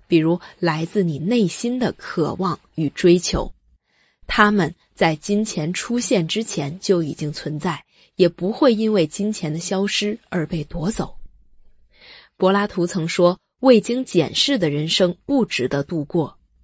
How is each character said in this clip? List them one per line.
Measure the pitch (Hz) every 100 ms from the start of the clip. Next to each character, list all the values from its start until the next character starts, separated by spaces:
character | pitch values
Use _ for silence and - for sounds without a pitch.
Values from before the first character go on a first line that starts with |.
| -
比 | 165
如 | 160 175 - -
来 | 175 156
自 | 165 208
你 | 170 139
内 | 170 240 180
心 | - 233 247
的 | 220
渴 | - - - 147
望 | - 185 - _
与 | - 147
追 | - 180 175
求， | - - - - _ _ _ _ _ _ -
他 | - 208
们 | 208 156 - _
在 | - 170 156
金 | - 202 214
钱 | - 156
出 | 185 - 240
现 | - 220 160
之 | 208
前 | 220 - 139 185
就 | - 175
已 | 151
经 | - 151
存 | - - 151
在， | 185 143 _ _ _ -
也 | 175
不 | - 185
会 | 220 285
因 | 214 220
为 | 208 156
金 | - 202
钱 | 214 156
的 | 160
消 | - 190 202
失 | - 208 220 -
而 | 180 156
被 | 165
夺 | 143 170 170
走。 | - - - - - _ - - - _ _ - - - -
柏 | 185
拉 | 202 202
图 | - 175
曾 | 180 165
说： | - 175 180 _ -
“未 | 262 226
经 | 226 247
检 | 254 180 135
视 | - - 262
的 | 160
人 | 143 160
生 | - 180 - -
不 | 277
值 | 208 - 127
得 | 139
度 | 139 165
过。” | 143 175 135 - _ _